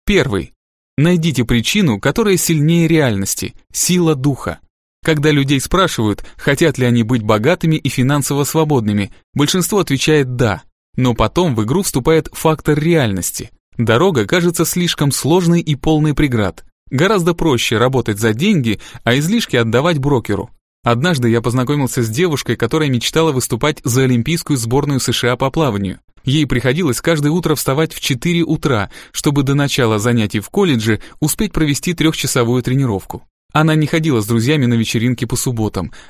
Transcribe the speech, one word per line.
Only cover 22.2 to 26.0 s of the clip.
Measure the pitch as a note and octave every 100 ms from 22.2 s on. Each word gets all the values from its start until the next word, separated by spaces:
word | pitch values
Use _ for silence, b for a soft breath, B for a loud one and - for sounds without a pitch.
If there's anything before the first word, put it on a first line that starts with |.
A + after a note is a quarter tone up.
| F3+ C#3 -
которая | A#2 A2+ D#3 D3
мечтала | A#2+ - D#3 D#3+
выступать | C3 - B2 D3 D#3
за | C3+ B2
олимпийскую | C3 A#2+ C3 E3 - C#3
сборную | A2+ C#3 C#3+ C3
С | -
Ш | A#2 A#2+
А | B2
по | C3+
плаванию. | E3 C#3+ G2+ F#2+ -